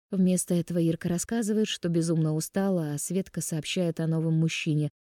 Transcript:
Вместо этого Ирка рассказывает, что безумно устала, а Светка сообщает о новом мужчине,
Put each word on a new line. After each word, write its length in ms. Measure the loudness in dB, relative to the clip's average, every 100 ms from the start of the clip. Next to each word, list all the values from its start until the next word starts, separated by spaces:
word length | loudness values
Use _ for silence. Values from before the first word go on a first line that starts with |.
| -4
Вместо 460 | 2 4 2 2 0
этого 240 | 0 0
Ирка 280 | 2 0 -2
рассказывает, 600 | -2 -2 -2 0 0 0
что 200 | -2 -2
безумно 460 | 0 2 2 2
устала, 600 | 0 -2 -2 0 0 -2
а 40 | -4
Светка 440 | -4 -4 -4 -6
сообщает 580 | -4 -4 -4 -2 -2 0
о 80 | 0
новом 260 | 0 2
мужчине, 560 | 2 2 0 -2 0 -2 _ _